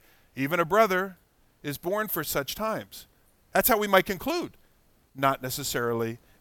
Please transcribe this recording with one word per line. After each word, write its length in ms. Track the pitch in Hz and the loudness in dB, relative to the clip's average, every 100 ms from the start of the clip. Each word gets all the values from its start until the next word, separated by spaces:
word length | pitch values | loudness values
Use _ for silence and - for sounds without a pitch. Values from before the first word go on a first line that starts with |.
| _ _ _ - | _ _ _ -6
even 240 | 139 175 | -2 0
a 60 | 170 | 2
brother, 520 | 196 220 185 196 185 _ _ _ _ | 4 4 2 -2 -8 _ _ _ _
is 140 | 147 139 | -10 -8
born 300 | 170 208 214 | -4 -2 -2
for 160 | - | -4
such 300 | 147 156 139 | -4 -2 -4
times. 540 | - 220 196 101 - - _ _ _ _ | -4 -4 -4 -6 -14 -20 _ _ _ _
That's 160 | 180 - | 0 4
how 80 | 220 | 2
we 100 | 208 | 4
might 180 | 190 - | 4 4
conclude. 500 | 190 - 349 247 - _ _ _ _ _ 131 | -2 -2 -2 -4 -10 _ _ _ _ _ -2
Not 260 | 135 135 | 0 0
necessarily 800 | 127 123 139 135 120 117 113 113 _ _ | -4 -6 -6 -2 -2 -2 -2 -6 _ _